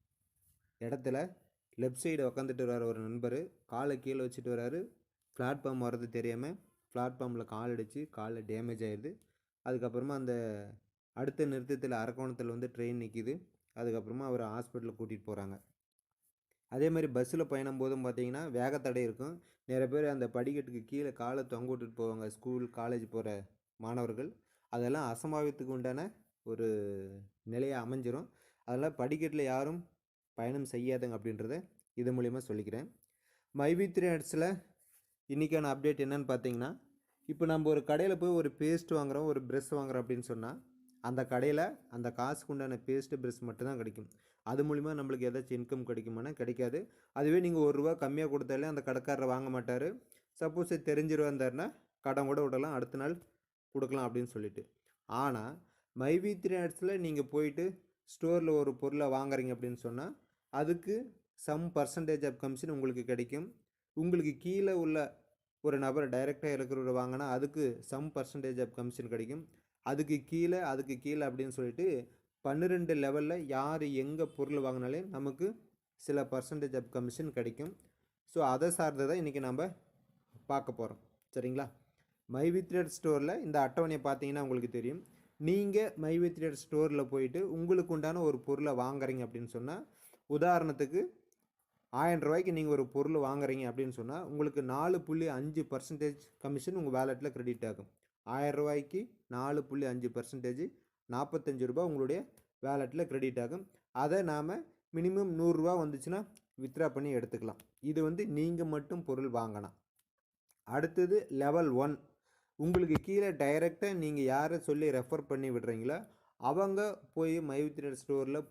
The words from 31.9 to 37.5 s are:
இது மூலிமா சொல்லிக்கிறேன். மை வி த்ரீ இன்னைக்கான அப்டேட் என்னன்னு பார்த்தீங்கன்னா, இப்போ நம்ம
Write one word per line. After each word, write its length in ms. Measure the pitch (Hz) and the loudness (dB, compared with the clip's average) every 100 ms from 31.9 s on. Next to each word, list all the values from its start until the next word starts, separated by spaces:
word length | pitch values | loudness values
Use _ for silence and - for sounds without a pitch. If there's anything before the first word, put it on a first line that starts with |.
இது 180 | - 123 | -4 0
மூலிமா 280 | 127 123 127 123 | 2 2 0 -4
சொல்லிக்கிறேன். 380 | 104 104 110 185 - _ _ _ _ _ | -4 -4 -6 -8 -14 _ _ _ _ _
மை 220 | 139 143 175 | 2 4 4
வி 100 | 196 175 | 2 4
த்ரீ 100 | 180 165 143 160 170 185 - _ _ _ _ _ - | 4 4 0 0 2 0 -6 _ _ _ _ _ -6
இன்னைக்கான 400 | 139 151 156 147 | 0 2 2 2
அப்டேட் 300 | 135 143 139 | 2 2 2
என்னன்னு 240 | 135 143 131 | 0 0 0
பார்த்தீங்கன்னா, 380 | 127 127 120 127 165 _ _ _ _ - | 0 0 -2 -4 -6 _ _ _ _ -8
இப்போ 180 | 151 | 0
நம்ம 220 | 165 | 2